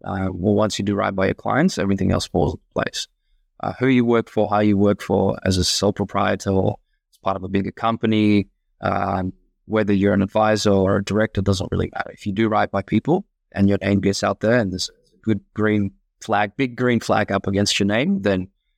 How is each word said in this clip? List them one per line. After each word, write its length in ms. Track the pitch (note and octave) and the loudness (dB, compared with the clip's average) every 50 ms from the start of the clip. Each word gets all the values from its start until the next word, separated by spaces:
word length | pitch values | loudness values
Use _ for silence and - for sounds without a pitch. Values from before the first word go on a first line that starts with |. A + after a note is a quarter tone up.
| - | -10
uh, 260 | F#2+ F#2+ F#2+ F#2+ F#2+ | -8 -4 -4 -4 -4
well, 240 | F#2+ F#2 F#2 G#2+ G#2 | -4 -2 0 2 2
once 240 | G#2 G#2+ G#2 - - | 2 2 0 -2 -4
you 60 | G2+ | -2
do 100 | G2+ G2+ | -2 0
right 200 | G2 G2+ G2+ G2 | 0 -2 -2 -2
by 100 | F#2+ F#2+ | 0 -2
your 100 | G2 - | -2 -2
clients, 420 | - - G#2+ G#2+ B2+ E3+ F#3+ - | -4 -4 -2 0 2 2 0 0
everything 340 | - G2 G2 G2 F#2+ F#2+ F#2+ | -2 -2 -2 0 0 0 0
else 140 | F#2 F#2 - | 0 0 -2
falls 280 | - - F2+ F2 - - | -2 0 0 0 0 -2
into 80 | - _ _ _ | -6 _ _ _
place. 340 | - - - - - - - _ _ _ _ _ _ _ _ _ - | -4 -4 -4 -6 -10 -12 -12 _ _ _ _ _ _ _ _ _ -8
Uh, 140 | - G#2+ G#2+ | -8 -8 -6
who 120 | - B2 | -2 0
you 200 | C3+ C3 B2 A#2 | 2 2 2 2
work 220 | A#2 A#2+ A#2 A2+ | 4 2 2 0
for, 220 | - - A2 G#2+ G2 | -2 -2 -2 0 2
how 100 | G#2 G#2+ | 2 2
you 160 | G#2+ G#2 G2+ | 2 2 4
work 280 | G2 G2+ G2+ G2+ - - | 4 4 2 2 0 -2
for 340 | - G2 G2 G2 G2 - - - | -2 0 0 2 0 -2 -2 -2
as 140 | F#2+ F#2 | 0 0
a 60 | F#2 F2+ | 2 0
sole 300 | - - - G2 G#2 - | 0 0 0 0 0 0
proprietor 560 | - G2+ - - G2 G2 G2 G2+ F#2+ - G2+ | -2 -6 -4 -2 -2 0 0 -2 -2 -2 -2
or 280 | F#2+ F#2+ G2 G#2+ G#2 - _ _ _ _ _ _ | 0 0 0 0 -4 -4 _ _ _ _ _ _
as 60 | _ _ | _ _
part 180 | - F#2+ G2 | -6 -4 -4
of 60 | F#2+ F#2 | -4 -6
a 40 | |
bigger 240 | F2+ F#2+ G2 F#2 F#2 | -4 -2 -2 -2 -4
company, 760 | - - - A2+ A2+ A2 - A2 A2 G#2+ G#2+ G#2 G#2 G2+ G2 - _ _ _ _ _ _ | -6 -4 -2 -2 -2 0 0 0 2 2 4 4 4 2 0 -2 _ _ _ _ _ _
um, 520 | - F#2+ G2 F#2+ G2 F#2+ F#2+ F#2+ F#2 F#2 - _ _ _ _ _ _ | -4 -2 -2 -2 -2 -2 -2 -2 -4 -6 -8 _ _ _ _ _ _
whether 280 | - G#2 A2 G#2+ G2+ G2+ | -4 -2 0 2 2 2
you're 200 | F#2+ G2 G2+ G2+ | 2 4 4 4
an 100 | G2 G2 | 2 0
advisor 480 | G2+ - G#2+ G#2+ G#2+ G#2+ G#2 - G#2+ | 0 0 0 2 2 2 2 2 2
or 240 | G2 G2 F#2+ F#2+ G2+ | 4 4 4 2 2
a 80 | G2+ G2 | 0 -2
director, 400 | - G2 G#2+ G#2+ - - G2+ G2 | -2 0 0 0 0 -2 -2 0
doesn't 280 | G2+ G2 F#2 F2 E2 | 0 0 0 -2 -4
really 200 | - F#2 F2+ F2+ - | -2 -2 -2 -4 -6
matter. 160 | - - - | -10 -10 -10
If 140 | - - - | -12 -10 -8
you 80 | G#2+ F#2+ | -6 -2
do 160 | G#2 A2+ G#2+ | 0 0 2
right 220 | G#2+ G#2 G#2 G2+ | 2 0 0 0
by 100 | - G2 | -2 -6
people 420 | F#2+ - G#2 A2 - C3+ E3 G3+ - _ _ _ _ _ | -4 0 -2 0 2 0 -2 -2 -2 _ _ _ _ _
and 180 | - G2 G2 G2 | -2 0 2 2
your 80 | G2+ F#2+ F#2+ | 2 0 0
name 180 | G2 G2+ G2 | 0 0 2
gets 220 | F#2+ G2 G2 - G2+ | 2 0 0 0 -2
out 160 | G2+ G2 - | -2 -2 0
there 180 | - G#2+ A#2+ | 0 0 2
and 140 | B2 A2 F#2 | 2 0 -2
there's 180 | F#2 F2 - - | -4 -6 -8 -10
a 280 | - _ _ _ _ _ | -12 _ _ _ _ _
good 200 | _ A2 A2 G2 - _ _ | _ -2 -2 -2 -4 _ _
green 380 | G#2+ G#2+ G#2+ G#2+ G#2 G2+ G2 - _ _ _ _ _ | -2 0 0 2 0 0 -4 -6 _ _ _ _ _
flag, 320 | - - G#2+ G2+ G#2 G2+ - | -6 -2 0 0 0 -2 -2
big 180 | - C3+ B2 A#2 | -4 -4 -4 -2
green 240 | A2 B2+ B2 A#2+ A2 | -2 0 2 2 0
flag 320 | - - G2+ G#2 G#2 - | 0 0 0 0 0 0
up 140 | G2 G2 - | -2 -2 -2
against 340 | G2+ G2 G2 G2+ - - - | -2 0 0 0 0 0 0
your 80 | G2+ | 0
name, 360 | G2+ G#2 A#2 C#3 F#3+ G3+ F#3+ G2 | 2 2 0 0 0 -2 0 0
then, 240 | G#2 G2 F#2 F#2 G2 _ _ _ _ _ | 0 0 0 -2 -8 _ _ _ _ _